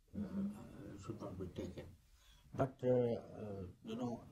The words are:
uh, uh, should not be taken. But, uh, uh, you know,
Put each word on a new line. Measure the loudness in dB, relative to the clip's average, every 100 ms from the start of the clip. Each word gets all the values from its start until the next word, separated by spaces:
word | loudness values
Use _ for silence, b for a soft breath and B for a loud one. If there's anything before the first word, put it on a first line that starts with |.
| _ -6
uh, |
uh, | -2 0 -2 -4 -12 -12 -10 -8 -8
should | -6
not | -6 -4
be | -4 -4
taken. | -6 -6 -10 -14 -20 b b b b 2
But, | 2 4
uh, | 6
uh, | 8 8 4 -2 -8 -6 -6 -6 -8
you | -6 -2
know, | -2 -4 -8